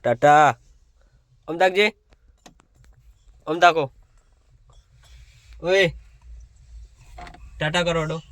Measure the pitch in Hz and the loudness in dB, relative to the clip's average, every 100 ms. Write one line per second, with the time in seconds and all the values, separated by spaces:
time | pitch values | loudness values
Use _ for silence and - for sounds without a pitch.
0 | 123 120 147 147 147 120 _ _ _ _ | -4 0 4 6 4 0 _ _ _ _
1 | _ _ _ _ - 165 185 185 208 - | _ _ _ _ -14 -2 0 2 -2 -4
2 | _ _ _ _ - _ _ _ - _ | _ _ _ _ -20 _ _ _ -20 _
3 | _ _ _ _ - 170 175 160 135 _ | _ _ _ _ -8 2 2 2 -6 _
4 | _ _ _ _ _ _ _ - _ _ | _ _ _ _ _ _ _ -20 _ _
5 | - - - - _ - 165 190 175 - | -20 -20 -20 -20 _ -12 -2 0 0 -4
6 | - - - - - _ - - - _ | -20 -20 -20 -20 -20 _ -20 -20 -20 _
7 | - - - - - - 151 175 175 165 | -20 -20 -20 -20 -20 -10 -4 -2 -2 -4
8 | 156 160 - | -4 -10 -12